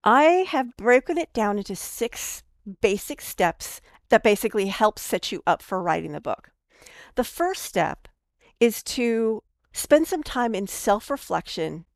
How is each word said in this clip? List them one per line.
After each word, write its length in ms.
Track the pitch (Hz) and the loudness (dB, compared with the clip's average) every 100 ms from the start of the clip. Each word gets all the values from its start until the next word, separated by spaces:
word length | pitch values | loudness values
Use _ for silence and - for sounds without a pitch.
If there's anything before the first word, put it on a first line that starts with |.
I 420 | - 254 311 359 370 | 6 6 6 4 2
have 260 | 285 247 - | -2 -4 -2
broken 420 | 220 254 - 339 | 4 4 4 -4
it 140 | 320 | -2
down 260 | - 208 208 | -2 0 -2
into 200 | 202 190 | -6 -10
six 640 | - - 233 - - - _ _ 208 190 | -10 -6 -6 -6 -12 -12 _ _ -18 -2
basic 400 | 208 202 - 285 | 0 0 -6 -12
steps 580 | - - 175 - - - _ _ _ | -12 -2 -2 -2 -14 -16 _ _ _
that 120 | 226 | 4
basically 460 | 233 208 220 214 196 | 4 2 0 -2 -2
help 320 | 190 214 - | 2 0 0
set 320 | - 185 - | -4 -4 -4
you 100 | 190 - | -4 0
up 140 | 165 | 0
for 200 | - 190 | -2 -4
writing 300 | 175 160 160 | -2 -2 -4
the 80 | 147 | -10
book. 320 | - 101 _ _ _ _ - - - - | -8 -8 _ _ _ _ -20 -20 -8 -6
The 80 | |
first 380 | 233 - 349 381 | -6 -2 -2 -2
step 480 | - 185 151 143 - _ _ _ _ _ | -6 -2 -2 -4 -16 _ _ _ _ _
is 240 | 233 220 | 2 2
to 600 | - - 233 226 226 220 _ _ _ | -8 -4 0 0 0 -4 _ _ _
spend 360 | - - 302 320 | -12 2 2 4
some 160 | 349 | -4
time 300 | - 254 240 | -4 -4 -2
in 140 | 202 196 | -2 -6
self-reflection 1160 | - - 208 - 277 - 165 - - 160 156 - | -4 0 0 -2 -10 -4 -6 -6 -6 -6 -6 -16